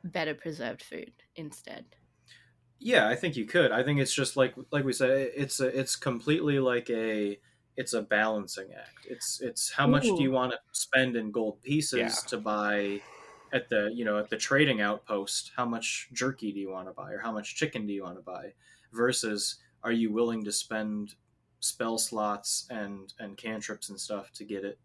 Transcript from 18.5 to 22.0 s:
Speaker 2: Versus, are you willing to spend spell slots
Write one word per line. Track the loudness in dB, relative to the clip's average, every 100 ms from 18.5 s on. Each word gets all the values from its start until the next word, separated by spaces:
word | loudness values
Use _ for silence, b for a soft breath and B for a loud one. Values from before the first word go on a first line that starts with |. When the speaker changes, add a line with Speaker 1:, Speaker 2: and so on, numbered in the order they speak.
| -18 b b b
Speaker 2:
Versus, | 2 2 4 0 -2 -2 -6 b b
are | 0
you | 2 2
willing | 4 2 2
to | -2
spend | -4 -2 -4 -2 -4 -6 -12 _ _ _ _
spell | -4 -2 -2
slots | 0